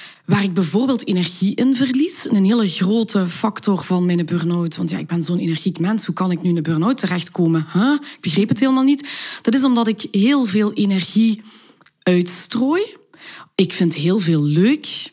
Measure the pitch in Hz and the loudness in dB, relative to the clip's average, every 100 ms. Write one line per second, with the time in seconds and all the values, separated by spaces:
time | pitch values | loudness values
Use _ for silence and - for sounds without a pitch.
0 | - - - 202 196 175 165 185 262 254 | -20 -14 0 2 2 0 0 0 0 0
1 | - 185 165 - 190 - 254 247 262 262 | 0 -2 -2 -2 -2 0 0 2 0 0
2 | 339 - - 208 190 233 202 - 185 226 | 0 -2 0 2 4 2 0 0 0 0
3 | 220 202 180 160 214 208 - 190 - 180 | 0 0 -2 -2 -4 -2 -2 -2 0 0
4 | 180 175 160 175 165 175 165 160 170 - | 2 0 0 -2 -2 -2 -2 -4 -4 -4
5 | 151 170 160 175 170 160 196 160 175 220 | -4 -4 -2 -2 -2 -2 -4 -2 -2 -2
6 | - 160 185 175 180 170 156 156 196 269 | -2 -2 -2 -2 0 0 0 0 0 0
7 | 190 180 - - 165 160 156 180 254 294 | -2 -4 -4 -2 2 0 0 0 0 0
8 | - - - 151 220 - 262 262 269 285 | -4 -10 -2 0 0 0 2 2 2 0
9 | 285 - - - - 262 269 240 226 214 | -2 -10 -10 -6 0 2 4 2 2 -2
10 | - 196 220 285 226 202 208 214 202 190 | -2 2 4 4 2 0 0 0 0 0
11 | 170 214 226 208 - - - _ _ _ | 0 2 2 2 -6 -20 -20 _ _ _
12 | 180 180 175 - - 226 262 349 427 - | 0 2 2 0 -2 0 0 0 -2 -8
13 | _ _ - - - - 185 - 170 151 | _ _ -20 -20 -4 0 0 2 0 0
14 | 165 208 170 160 147 151 214 302 - - | 0 0 2 2 2 2 2 2 -2 -6
15 | - | -8